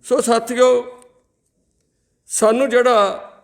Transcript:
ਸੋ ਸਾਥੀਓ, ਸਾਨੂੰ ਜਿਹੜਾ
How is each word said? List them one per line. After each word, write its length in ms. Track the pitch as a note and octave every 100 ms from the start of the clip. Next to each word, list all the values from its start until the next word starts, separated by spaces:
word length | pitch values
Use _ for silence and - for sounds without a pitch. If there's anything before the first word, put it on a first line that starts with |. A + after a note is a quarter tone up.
| -
ਸੋ 140 | C4
ਸਾਥੀਓ, 460 | A#3 A#3 A#3 B3 B3+ B3 - - _ _ _ _ _ _ _ _ _ _ _ _ _
ਸਾਨੂੰ 400 | - A3 A#3 C4+
ਜਿਹੜਾ 600 | A#3+ B3 A3+ G3+ - - -